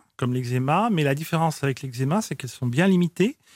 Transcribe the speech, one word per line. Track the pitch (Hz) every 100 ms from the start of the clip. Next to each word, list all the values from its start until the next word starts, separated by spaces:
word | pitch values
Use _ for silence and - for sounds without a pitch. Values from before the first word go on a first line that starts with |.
| - -
comme | 123
l'eczéma, | 127 120 127 131 175 233
mais | 170
la | 143
différence | 139 160 160 165 -
avec | 139 127
l'eczéma, | 135 120 135 202
c'est | - 147
qu'elles | 123
sont | - 123
bien | 123 196
limitées | 180 175 - 220 - _